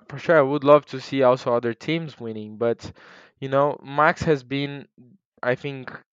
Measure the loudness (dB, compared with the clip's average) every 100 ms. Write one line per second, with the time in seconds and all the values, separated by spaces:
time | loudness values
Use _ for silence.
0 | 2 -6 2 2 2 2 6 6 4 -12
1 | -6 2 4 2 0 0 -2 -4 -4 -6
2 | -6 -12 -12 -10 -12 -4 -2 -2 -8 -18
3 | -20 -20 -20 -14 -2 0 0 -2 -4 2
4 | 2 2 0 -2 -2 -6 -6 -8 -16 -20
5 | -20 _ _ _ -4 -2 -6 -10 -14 -18
6 | _